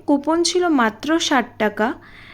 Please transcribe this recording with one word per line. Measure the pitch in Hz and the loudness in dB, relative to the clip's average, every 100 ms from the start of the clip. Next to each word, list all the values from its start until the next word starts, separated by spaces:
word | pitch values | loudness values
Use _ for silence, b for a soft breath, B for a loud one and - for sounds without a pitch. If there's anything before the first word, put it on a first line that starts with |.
| - | 0
কুপন | 285 294 339 | 0 2 0
ছিল | 330 359 359 | 0 0 2
মাত্র | 285 226 214 285 330 | 2 0 -2 -2 -2
ষাট | - 277 - - | 2 0 -2 -2
টাকা, | 214 208 226 - B B B | -4 0 -4 -4 B B B